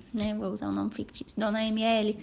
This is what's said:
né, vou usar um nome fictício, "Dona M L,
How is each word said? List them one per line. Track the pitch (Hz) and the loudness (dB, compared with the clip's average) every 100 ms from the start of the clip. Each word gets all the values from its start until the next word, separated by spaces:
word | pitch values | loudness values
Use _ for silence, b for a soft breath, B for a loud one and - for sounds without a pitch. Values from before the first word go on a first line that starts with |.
| - | -6
né, | 233 208 | -2 -2
vou | 214 196 | -2 -2
usar | 208 - | -4 -2
um | |
nome | - 208 | 0 0
fictício, | - 214 - - - | -2 -8 -8 -8 -2
"Dona | 214 220 | 0 2
M | 220 220 | 2 2
L, | 220 226 214 208 | 4 4 4 0